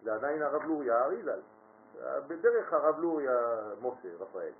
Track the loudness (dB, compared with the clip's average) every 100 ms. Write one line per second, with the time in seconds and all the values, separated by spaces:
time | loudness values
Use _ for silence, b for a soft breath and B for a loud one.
0 | -4 -2 -2 0 0 0 0 0 2 2
1 | 2 0 -2 -6 -8 -20 -20 -20 -20 -12
2 | -6 -6 -4 0 2 2 2 4 4 4
3 | 2 0 2 2 2 0 -4 -6 -6 -6
4 | -10 -10 -10 -8 -8 -10